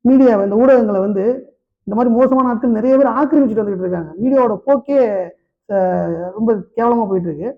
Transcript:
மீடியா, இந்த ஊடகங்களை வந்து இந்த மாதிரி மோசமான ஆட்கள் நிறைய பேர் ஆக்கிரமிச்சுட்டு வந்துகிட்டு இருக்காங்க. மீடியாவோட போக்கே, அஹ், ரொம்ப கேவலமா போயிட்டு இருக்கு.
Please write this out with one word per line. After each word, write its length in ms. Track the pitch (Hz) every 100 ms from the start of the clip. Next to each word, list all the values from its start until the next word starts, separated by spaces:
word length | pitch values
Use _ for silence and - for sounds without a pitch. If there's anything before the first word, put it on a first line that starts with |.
மீடியா, 420 | 240 262 254 208
இந்த 120 | 196 208
ஊடகங்களை 440 | 262 254 214 196
வந்து 240 | 196 196 208 254 - _ _ _
இந்த 180 | - 208
மாதிரி 140 | 247 226
மோசமான 340 | 262 262 254
ஆட்கள் 200 | 233 254
நிறைய 280 | 214 254 262
பேர் 100 | 277
ஆக்கிரமிச்சுட்டு 540 | 233 294 311 254 214
வந்துகிட்டு 240 | 208 185 180
இருக்காங்க. 260 | 175 156 170
மீடியாவோட 320 | 247 269 240 196
போக்கே, 440 | - 277 - 277 233 196 180 - _ _ -
அஹ், 640 | 202 185 180 170 165 180
ரொம்ப 200 | 196 226 214 175 -
கேவலமா 320 | 233 240 208
போயிட்டு 220 | 190 175
இருக்கு. 200 | 147 214